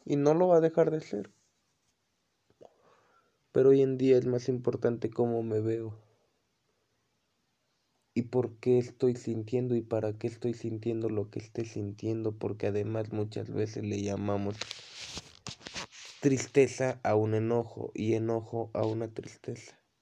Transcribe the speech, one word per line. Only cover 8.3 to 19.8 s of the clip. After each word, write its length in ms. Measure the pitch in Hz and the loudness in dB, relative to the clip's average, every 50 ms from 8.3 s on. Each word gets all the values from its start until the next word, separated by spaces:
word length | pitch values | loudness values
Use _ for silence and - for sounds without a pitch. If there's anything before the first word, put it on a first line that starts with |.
| - 127 120 110 - - | 0 0 0 0 -4 -4
qué 200 | - 127 123 123 | 0 2 4 4
estoy 360 | 120 123 - - 131 127 123 | 2 0 -2 0 0 0 0
sintiendo 640 | 123 - 120 113 110 107 107 127 123 127 123 123 | 0 -4 -6 -4 -4 -4 -2 -2 -2 0 0 0
y 60 | 117 113 | -2 0
para 360 | 110 117 110 110 107 104 110 | 0 -2 0 0 -2 -2 -4
qué 80 | - | -6
estoy 260 | 117 117 - - 120 117 | -6 -6 -4 -4 -4 -4
sintiendo 560 | - - 113 113 110 113 117 117 113 113 113 | -4 -6 -8 -6 -6 -4 -4 -2 -2 -2 -2
lo 220 | 107 104 101 104 | -2 -2 -4 -4
que 80 | - 110 | -6 -12
esté 260 | - - - - 117 | -12 -10 -8 -8 -8
sintiendo, 720 | 110 - - 104 101 104 - - 110 113 113 110 110 107 | -6 -6 -6 -6 -6 -8 -6 -4 -4 -4 -2 -2 -4 -4
porque 300 | 107 - 107 104 104 - | -4 -4 -6 -4 -2 -2
además 460 | 104 101 104 104 107 110 110 110 110 110 | -2 0 -2 -2 -2 -2 -4 -4 -4 -4
muchas 380 | 107 107 104 - 110 107 110 | -4 -4 -4 -6 -8 -8 -6
veces 340 | 110 104 107 107 110 110 107 | -4 -4 -4 -4 -4 -6 -6
le 180 | 104 104 101 101 | -4 -4 -2 -2
llamamos 540 | 101 101 98 101 101 101 101 101 101 104 107 - - - - - - - - - - - - - - - - - - - - - - - - - - - - - - - - | -2 -2 -2 -2 -2 -2 -2 -2 -4 -4 -6 -8 -10 -12 -14 -18 -20 -18 -16 -14 -14 -14 -14 -16 -16 -18 -18 -16 -16 -16 -14 -16 -14 -12 -12 -12 -12 -14 -18 -20 -20 -6 0
tristeza 800 | - 147 135 123 123 - - 143 135 131 - - 131 131 127 - - | 2 2 2 2 0 2 4 4 4 4 4 0 -2 -2 -2 -2 0
a 100 | 104 107 | 2 2
un 200 | 107 110 107 107 | 4 4 2 2
enojo 580 | 110 113 113 120 120 113 113 - 113 - - - | 0 0 2 0 0 -2 -2 -6 -10 -10 -8 -6
y 200 | - 107 110 113 | -4 0 0 0
enojo 560 | 113 113 113 117 113 110 - 117 117 110 107 - | 2 0 0 -2 -2 -4 -4 -6 -6 -6 -4 -2
a 100 | - 110 | -2 0
una 300 | 110 110 113 117 110 110 | 0 -2 -2 -6 -6 -8
tristeza, 640 | - - - - - - - 120 123 - - - _ | -10 -12 -12 -16 -16 -12 -12 -12 -12 -14 -18 -20 _